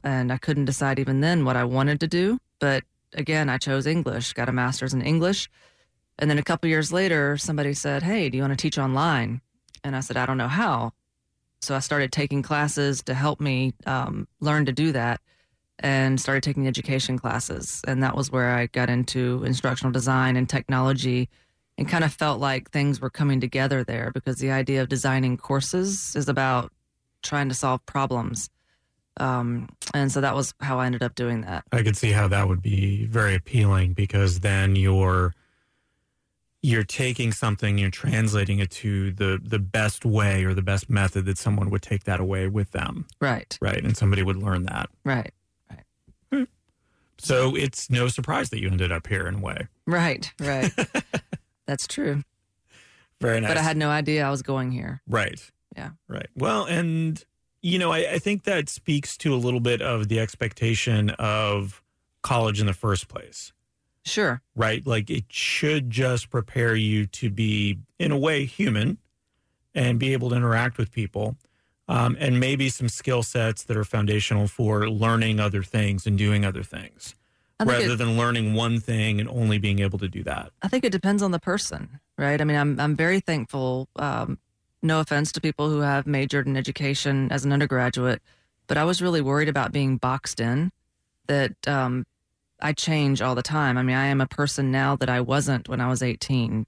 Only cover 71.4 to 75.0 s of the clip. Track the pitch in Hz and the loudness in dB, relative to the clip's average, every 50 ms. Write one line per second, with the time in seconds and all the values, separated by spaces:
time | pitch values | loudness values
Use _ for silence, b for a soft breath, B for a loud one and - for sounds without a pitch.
71.4 | _ _ _ _ _ _ _ _ _ - 175 123 120 120 123 - 151 135 123 123 | _ _ _ _ _ _ _ _ _ -2 0 0 2 0 0 0 0 2 2 2
72.4 | 127 131 139 131 135 131 - - 127 113 - - - 135 127 120 113 - - 123 | 2 2 2 0 0 -2 -2 -2 -2 -4 -4 -2 -2 0 0 0 0 -2 -2 0
73.4 | 113 113 107 - - - 113 107 104 - - 110 101 104 107 107 104 - 107 104 | 0 0 -2 -4 -4 -4 -2 -2 -2 -2 0 0 2 2 2 0 0 2 2 2
74.4 | 104 101 - - 117 107 107 104 107 110 110 104 | 2 0 0 0 0 2 2 2 0 0 0 0